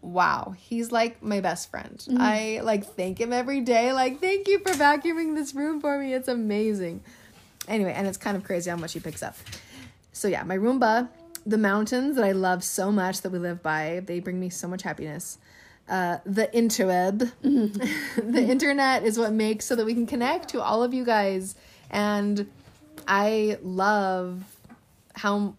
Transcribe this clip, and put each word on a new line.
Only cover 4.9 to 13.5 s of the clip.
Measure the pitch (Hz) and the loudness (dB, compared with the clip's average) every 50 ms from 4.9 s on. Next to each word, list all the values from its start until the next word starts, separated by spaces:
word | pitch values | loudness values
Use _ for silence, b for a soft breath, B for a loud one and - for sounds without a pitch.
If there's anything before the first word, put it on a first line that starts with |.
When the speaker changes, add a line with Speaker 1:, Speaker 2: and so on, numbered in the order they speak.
| 294 294 - 339 330 320 330 311 311 | 6 4 2 -2 -2 0 -2 -2 -2
Speaker 1:
this | 302 294 269 269 | -2 -4 -4 -4
room | 277 285 302 320 302 | -4 -2 -2 -2 -2
for | 294 294 285 285 | 0 0 0 0
me. | 277 269 262 | -2 -2 -4
It's | 262 254 269 | -2 -2 -2
amazing." | 247 240 226 214 202 208 214 220 214 196 185 170 170 190 B B B B B B B B B B B B - | -2 0 0 0 0 0 2 0 0 -2 -2 -6 -6 -10 B B B B B B B B B B B B -8
Anyway, | - 208 220 202 185 131 | -4 -2 0 0 0 0
and | 147 196 | -2 -2
it's | 196 185 - | -4 -4 -4
kind | - 214 202 | -4 -4 -4
of | 190 196 | -4 -4
crazy | - 196 175 170 180 | -4 -4 -4 -2 -4
how | 170 | -6
much | 170 156 165 | -6 -6 -8
he | - 165 | -8 -8
picks | - 165 156 - | -8 -10 -10 -8
up. | - 123 - - - B B B B B B B 262 B B B B _ | -10 -10 -12 -14 -18 B B B B B B B -20 B B B B _
So | _ - - 208 | _ -4 -2 0
yeah, | 170 - | 0 0
my | - 160 185 190 | -2 -4 -2 0
Roomba, | 202 233 262 269 233 220 220 233 247 247 - - - - - - - | 2 2 2 4 4 4 4 2 0 -2 -8 -20 -20 -16 -16 -12 -4
the | 214 214 214 | 0 0 2
mountains | 214 196 196 208 214 208 254 247 262 285 294 | 4 4 4 2 0 0 0 0 0 0 2
that | 262 220 | 2 2
I | 196 | 2
love | 190 190 190 185 180 175 | 2 2 2 2 2 0
so | 175 - - - 185 196 | -2 -4 -2 -2 0 2
much | 208 208 185 185 190 185 | 2 2 2 0 -2 -4
that | - 190 | -6 -4
we | 185 180 | -4 -4
live | 175 175 | -4 -4